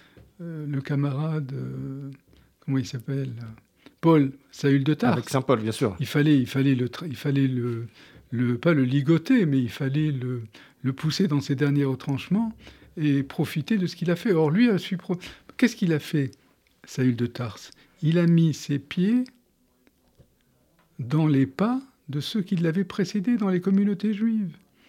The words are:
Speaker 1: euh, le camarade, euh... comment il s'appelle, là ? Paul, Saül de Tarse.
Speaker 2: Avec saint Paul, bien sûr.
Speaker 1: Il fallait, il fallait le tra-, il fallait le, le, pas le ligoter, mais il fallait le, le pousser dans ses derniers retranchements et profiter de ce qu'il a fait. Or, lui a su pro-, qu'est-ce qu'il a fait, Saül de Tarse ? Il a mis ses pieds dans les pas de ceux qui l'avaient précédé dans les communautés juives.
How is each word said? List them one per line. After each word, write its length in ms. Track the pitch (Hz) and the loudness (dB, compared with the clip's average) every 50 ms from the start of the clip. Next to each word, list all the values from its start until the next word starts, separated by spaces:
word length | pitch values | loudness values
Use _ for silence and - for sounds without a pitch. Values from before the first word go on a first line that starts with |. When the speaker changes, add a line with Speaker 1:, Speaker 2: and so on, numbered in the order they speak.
| _ _ _ - - _ _ - | _ _ _ -20 -20 _ _ -14
Speaker 1:
euh, 240 | 170 170 160 156 151 | -12 -12 -10 -10 -8
le 140 | 143 143 139 | -6 -6 -6
camarade, 680 | 135 - 147 139 143 147 135 139 156 160 156 156 143 131 139 | -4 -4 -2 -2 -2 -2 -2 -4 -4 -4 -4 -4 -6 -6 -8
euh... 560 | 131 127 131 131 131 135 135 135 139 139 139 135 - _ _ _ _ _ _ _ _ _ | -8 -8 -10 -10 -10 -10 -10 -10 -12 -12 -14 -16 -18 _ _ _ _ _ _ _ _ _
comment 140 | - 135 135 | -2 -2 -2
il 60 | 120 | -2
s'appelle, 460 | - - 123 - - 135 139 135 127 117 117 | -4 -8 -10 -8 -6 -6 -6 -6 -8 -10 -12
là ? 80 | 120 113 110 - _ _ _ _ - - _ _ | -12 -14 -16 -20 _ _ _ _ -20 -20 _ _
Paul, 300 | - 165 160 151 139 135 135 - _ _ | 4 6 6 6 6 2 -2 -8 _ _
Saül 340 | - - - 143 139 139 135 | -8 -2 2 2 4 4 2
de 100 | 151 147 | 2 0
Tarse. 180 | - - 123 117 | 2 2 2 2
Speaker 2:
Avec 160 | 123 117 - | 2 0 0
saint 120 | - 135 | -2 0
Paul, 180 | 123 - 127 110 | 2 2 2 2
bien 120 | 110 110 | 2 -2
sûr. 240 | 110 - 139 107 92 90 | -2 0 -2 -2 -2 -2
Speaker 1:
Il 80 | 127 | -4
fallait, 300 | - - 147 147 156 151 | -2 0 2 4 4 4
il 100 | 135 123 | 4 2
fallait 260 | - - 135 135 139 135 | 0 0 0 2 2 2
le 140 | 123 127 | 2 0
tra-, 180 | 120 - - 170 | -4 -6 -8 -10
il 80 | 170 123 | -10 -8
fallait 300 | - - 151 139 139 135 | -6 -4 -2 0 2 2
le, 380 | 131 127 123 117 120 117 113 117 107 - - - - - - - _ | 0 0 -2 -4 -4 -4 -6 -8 -12 -16 -20 -20 -20 -20 -20 -12 _
le, 260 | - 117 123 120 123 | -4 -2 0 0 0
pas 160 | 120 - 170 170 | 0 2 2 4
le 120 | 143 131 | 4 2
ligoter, 600 | 123 135 143 135 139 165 156 - - 269 240 190 | 2 2 2 2 2 2 2 2 2 2 4 4
mais 140 | 147 139 135 | 4 2 0
il 100 | 123 110 | 0 -2
fallait 420 | - - 139 135 135 151 156 151 | -4 -4 -4 -2 -2 0 0 -2
le, 300 | 143 127 127 123 127 120 110 104 - - - - _ _ | -2 -4 -4 -6 -6 -8 -10 -12 -16 -20 -20 -20 _ _
le 120 | - 131 131 | -6 -6 -4
pousser 340 | - - 156 147 - 190 | -4 -4 -2 -2 0 0
dans 140 | 175 147 143 | 0 0 -2
ses 120 | 135 - 143 | -2 -2 -2
derniers 320 | 123 151 143 143 143 139 | 0 0 2 2 2 0
retranchements 680 | 135 131 123 - 143 139 131 - - 180 214 226 226 - - - - - - - - - 175 | 0 -2 -4 -4 -4 -4 -4 -2 -2 0 0 0 -2 -6 -12 -18 -20 -20 -20 -20 -14 -6 -2
et 220 | 151 147 139 139 135 | 0 2 2 2 0
profiter 540 | 139 - - 151 - - 160 139 - 226 | -2 -2 -4 -4 -2 -4 -4 -2 0 0
de 100 | 202 180 | 0 0
ce 80 | 170 - | -2 -4
qu'il 160 | - 170 170 | -4 -2 -2
a 40 | 170 | -2
fait. 180 | 175 - 240 185 | 0 0 2 2
Or, 180 | 160 160 147 | 4 4 4
lui 180 | 156 208 247 240 | 4 4 4 4
a 80 | 202 | 4
su 200 | 170 - - 185 | 2 0 -4 -6
pro-, 200 | 170 - - 180 175 - - - - _ - - | -6 -4 -4 -6 -6 -6 -12 -18 -20 _ -20 -2
qu'est-ce 180 | - 254 233 - | 0 0 0 2
qu'il 180 | - 202 170 160 | 0 0 0 0
a 60 | 147 | 0
fait, 320 | - - - 151 139 123 - _ _ _ _ _ _ _ _ _ - | -2 -2 -2 -2 -2 -4 -6 _ _ _ _ _ _ _ _ _ -20
Saül 300 | - - - 127 127 120 | -10 -4 0 2 2 2
de 100 | 113 120 | 0 -2
Tarse ? 440 | 117 - - 120 113 - - - - - _ _ _ _ _ | -4 -4 -6 -8 -8 -10 -12 -18 -20 -20 _ _ _ _ _
Il 160 | 160 151 165 | 0 2 4
a 80 | 175 170 | 4 6
mis 280 | 170 170 165 165 160 143 | 6 6 6 6 4 2
ses 260 | - - - 143 135 | -2 -4 -4 -4 -4
pieds 440 | - - - 180 180 202 233 247 254 - - _ _ _ _ _ _ _ _ _ _ _ _ _ _ _ _ _ _ _ _ _ _ _ _ _ _ _ _ _ _ _ _ | -4 -6 -4 0 0 2 2 0 0 -4 -8 _ _ _ _ _ _ _ _ _ _ _ _ _ _ _ _ _ _ _ _ _ _ _ _ _ _ _ _ _ _ _ _
dans 300 | - 120 117 147 156 160 | -12 -6 -2 0 2 2
les 180 | 156 143 135 135 | 4 4 4 2
pas 340 | 131 - - 196 233 247 262 269 - _ _ _ - | 0 0 0 0 0 0 -2 -4 -8 _ _ _ -8
de 100 | 147 147 | -6 -6
ceux 220 | 143 - - 220 | -6 -4 -4 -4
qui 140 | 175 - 196 | -2 -2 0
l'avaient 280 | 165 170 165 156 190 196 | 0 0 0 0 0 -2
précédé 540 | 190 - - 190 185 - 208 175 247 240 | -2 -2 -4 -4 -2 -2 -2 0 0 0
dans 120 | 226 214 190 | 2 2 0
les 120 | 185 175 | 0 0
communautés 520 | 180 190 190 196 202 208 202 175 202 214 214 | 2 2 2 4 2 2 0 -2 -2 -2 -2
juives. 420 | 196 220 233 226 220 202 165 147 - _ _ _ _ _ | 0 0 0 0 0 -2 -4 -8 -12 _ _ _ _ _